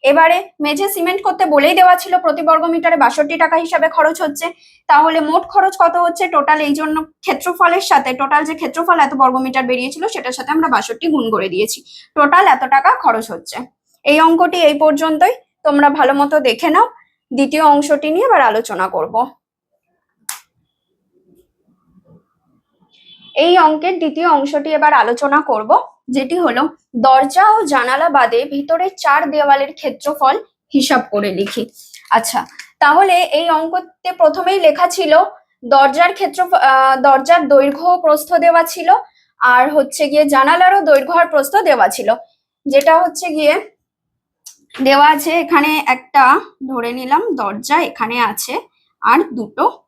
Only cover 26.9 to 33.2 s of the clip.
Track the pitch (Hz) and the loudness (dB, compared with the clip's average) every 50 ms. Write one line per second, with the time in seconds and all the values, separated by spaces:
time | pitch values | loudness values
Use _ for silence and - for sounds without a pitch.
26.9 | _ 240 220 269 262 269 269 277 285 359 392 427 427 440 427 294 285 262 240 247 | _ 0 2 4 4 4 2 0 0 2 2 4 2 2 0 0 -2 -2 -2 -2
27.9 | 254 277 320 339 285 285 247 226 233 233 262 294 285 277 285 285 320 339 359 381 | -2 -2 -2 0 2 2 0 2 0 -2 -4 -2 -8 -8 -4 -4 -4 -2 -2 -4
28.9 | 381 - - 311 277 302 320 294 302 302 294 285 277 277 277 285 311 - - 285 | -6 -6 -2 0 0 0 0 -2 -2 -2 2 2 2 2 2 -6 -8 -8 -8 -8
29.9 | - - - 294 294 294 285 262 285 453 - _ _ _ _ _ - 277 262 - | -8 -6 -8 -8 -4 0 0 0 0 0 -6 _ _ _ _ _ -2 -2 0 0
30.9 | 294 247 247 - - 208 202 202 196 180 196 202 - 240 214 240 _ - - - | -2 -2 -2 -2 -6 -4 -4 -4 -4 -4 -6 -6 -6 -8 -10 -10 _ -20 -20 -20
31.9 | _ - _ _ - 226 226 - - 214 180 - - - - _ _ _ - 285 | _ -20 _ _ -2 -2 -2 -2 -6 -8 -8 -8 -16 -20 -20 _ _ _ 2 2
32.9 | 294 339 392 392 359 359 | 4 4 4 4 2 0